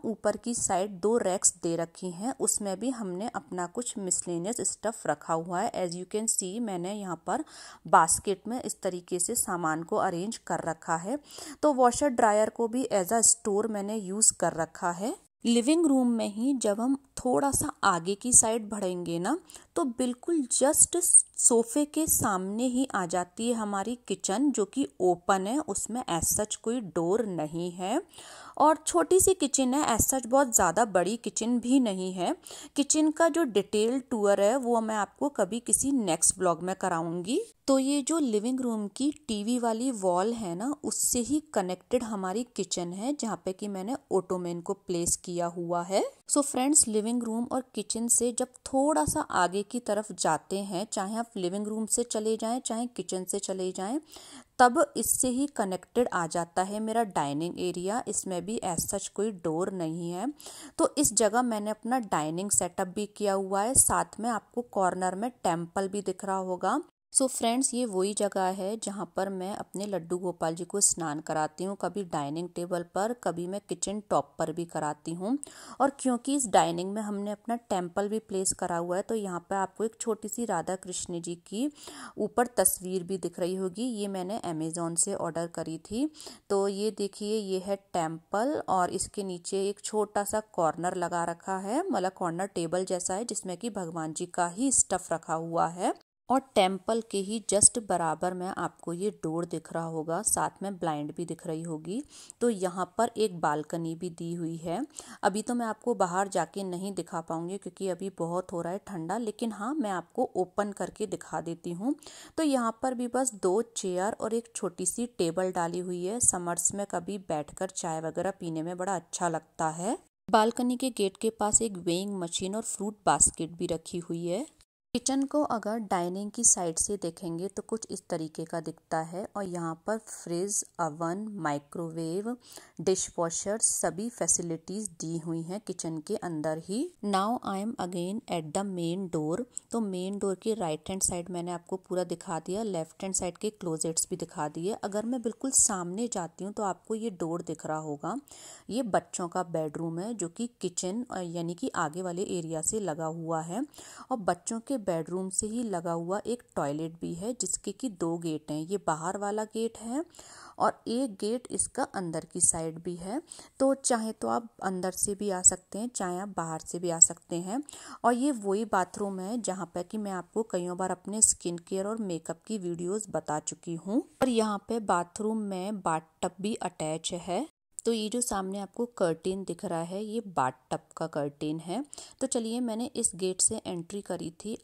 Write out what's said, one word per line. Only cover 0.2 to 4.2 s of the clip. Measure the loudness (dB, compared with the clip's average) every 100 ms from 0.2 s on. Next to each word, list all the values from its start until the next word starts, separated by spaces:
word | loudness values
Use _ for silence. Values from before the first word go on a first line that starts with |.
| 0 0
की | -2
साइड | -2 0 0 0
दो | 0 2 4
रैक्स | 2 2 2 2
दे | 0 0
रखी | -2 -4 -8
हैं, | -4 -6 0
उसमें | 0 0 -2 -2
भी | -2
हमने | -2 -4 -4 -4
अपना | -6 -6 -4 -4
कुछ | -4 -6 -4
मिसलेनियस | -2 -2